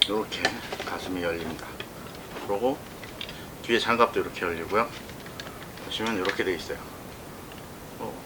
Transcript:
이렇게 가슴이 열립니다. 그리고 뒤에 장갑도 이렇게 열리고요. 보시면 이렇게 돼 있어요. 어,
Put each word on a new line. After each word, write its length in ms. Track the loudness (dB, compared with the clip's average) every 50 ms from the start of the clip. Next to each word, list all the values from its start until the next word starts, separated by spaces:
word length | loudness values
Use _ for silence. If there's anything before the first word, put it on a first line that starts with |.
| 2
이렇게 380 | 4 4 2 2 0 -2 2 2 2 0 0 -4 -6 -4 -4 -2
가슴이 380 | -2 -2 -2 -2 -2 0 2 2
열립니다. 420 | 2 2 2 -2 -4 -4 -6 -6 -8 -8 -8 -10 -10 -10 -10 -10 -10 -10 -10 -10 -8 -8 -6 -2
그리고 320 | -2 0 4 4 2 2 2 -4 -10 -10 -10 -10 -10 -8 -8 -8 -6 -6 -8 -8 -10 -10 -8
뒤에 180 | 4 6 6 6
장갑도 400 | 8 6 8 8 8 8 8 2
이렇게 260 | 2 2 0 0 0
열리고요. 440 | 2 2 0 0 4 6 4 4 4 0 -6 -8 -8 -10 -10 -10 -10 -10 -10 -10 -10 -10 -10 -10 -10 -10 -10 -8
보시면 320 | -6 -2 0 0 2 2
이렇게 260 | 2 2 2 2 2 2
돼 100 | 2 2
있어요. 240 | 0 0 -4 -6 -6 -6 -10 -10 -10 -10 -10 -10 -10 -12 -12 -12 -12 -12 -12 -12 -12 -10 -10 -12 -12 -10 -10 -8 -6
어, 140 | -6 -6 -6 -8 -10